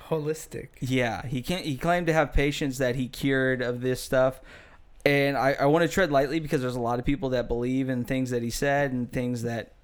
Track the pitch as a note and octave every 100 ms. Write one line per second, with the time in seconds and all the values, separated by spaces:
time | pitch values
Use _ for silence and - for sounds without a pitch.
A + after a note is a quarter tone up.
0 | - D#3+ D3 D#3 - - - - C3 C3
1 | A#2+ G2 - B2 A#2+ F3+ D#3 B2+ E3 F3
2 | E3 D#3+ D3 - C#3+ C#3+ D3 B2+ B2+ B2
3 | B2 - C#3 C3+ C3 B2+ B2 B2 B2+ B2
4 | - C3 C3 C3 - - - - - -
5 | C#3+ C#3+ C#3 C3+ C3+ C#3 C#3 D#3+ E3 G3
6 | F3 C#3 C3+ E3 D3 D3+ B2+ B2 A#2 B2
7 | B2 C#3 C3+ B2+ A2 A#2 B2 C3 C3 B2
8 | A#2+ C3 B2 B2 A#2 - C#3+ C#3+ C3+ B2
9 | A#2+ C3 B2 A#2+ A#2 A#2 - -